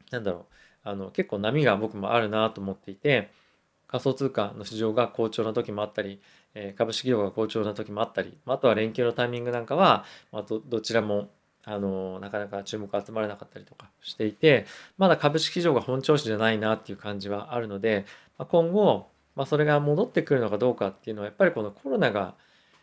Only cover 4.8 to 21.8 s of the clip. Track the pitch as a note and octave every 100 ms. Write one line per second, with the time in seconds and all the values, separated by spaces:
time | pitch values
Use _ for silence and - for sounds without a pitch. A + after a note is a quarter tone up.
4.8 | A2 A2 A#2 - A2+ G#2+ A2 A2+ A2+ G#2
5.8 | G#2+ G#2+ G2 G2 _ _ _ G#2+ G2+ G2+
6.8 | A2+ A2 B2+ A#2+ G2+ G2+ A2 A2+ G#2+ G#2
7.8 | A2 G#2 A2+ - F#2+ - - C3+ B2+ G#2
8.8 | A2 A2 A#2+ A#2 A#2+ A#2+ A#2+ A#2+ A2+ D3
9.8 | F#3 G#2+ - - _ A2 G2+ A2+ B2+ A#2
10.8 | G#2+ A2+ G#2+ G#2 G2+ _ _ _ - G#2
11.8 | G2 F#2+ F#2+ F#2+ G2 G#2 G2+ G2+ G2 A2+
12.8 | G2+ G#2 G2+ A2+ G#2+ G2+ - G#2 G2+ -
13.8 | - _ - - A2 - D#3+ B2+ G#2 -
14.8 | - - F#3+ D3+ D3 D#3 - - E3+ B2+
15.8 | G#2+ B2+ C3 D3 A#2+ G#2+ A2 A2 G#2+ A2
16.8 | - G2 G#2 G2+ G2 G2+ - B2 A2+ G2
17.8 | A2 G#2 G2 - _ - D3 F3 E3 G3
18.8 | G3 G#2 - _ _ - C3+ D3 D3+ D3
19.8 | D3 D3 A#3+ - - C3+ A2+ G#2 B2 B2
20.8 | G2 F#2+ - G#2+ G#2 - F#3 - G#2 -